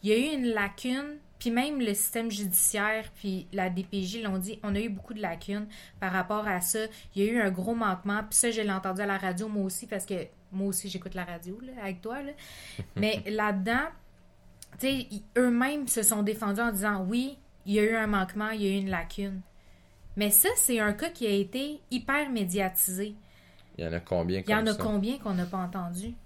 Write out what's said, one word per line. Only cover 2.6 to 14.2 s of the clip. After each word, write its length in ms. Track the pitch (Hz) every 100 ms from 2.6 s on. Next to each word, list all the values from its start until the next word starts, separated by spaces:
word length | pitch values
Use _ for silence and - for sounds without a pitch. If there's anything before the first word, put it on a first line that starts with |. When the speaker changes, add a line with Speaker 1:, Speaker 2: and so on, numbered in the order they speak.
| - 214 208 220 214
Speaker 1:
puis 320 | - 202 185 175
la 180 | 196 185
D 140 | 180 185
P 140 | 202
J 200 | 185 226
l'ont 160 | 214 190
dit, 200 | 185 226
on 120 | 208
a 60 | 196
eu 80 | 226
beaucoup 260 | 196 -
de 60 | 214
lacunes 440 | 196 170 - 202 208 - - -
par 120 | 190
rapport 360 | 185 175 214 214
à 120 | 185
ça. 200 | 180 220 220 - -
Il 80 | 196
y 60 | 208
a 40 |
eu 80 | 233
un 100 | 208
gros 240 | 185 185
manquement, 460 | 233 214 180 202 202 214
puis 80 | -
ça, 140 | 240
je 100 | 220
l'ai 120 | 208
entendu 280 | 190 190 185
à 40 | 208
la 120 | 196
radio, 300 | 190 180 220
moi 160 | 208
aussi, 220 | 190 - 240
parce 180 | 202
que 100 | - 190 - - -
moi 140 | 190 196
aussi, 200 | 190 202
j'écoute 260 | 180 180
la 100 | 185
radio, 340 | 175 170 175 208
là, 120 | 254 254
avec 180 | 196 180
toi, 220 | 220 254
là. 100 | 285 302 - -
Speaker 2:
<laughs> 320 | - - - -
Speaker 1:
Mais 260 | 208 214 -
là-dedans, 600 | 214 208 196 190 240 311 - - -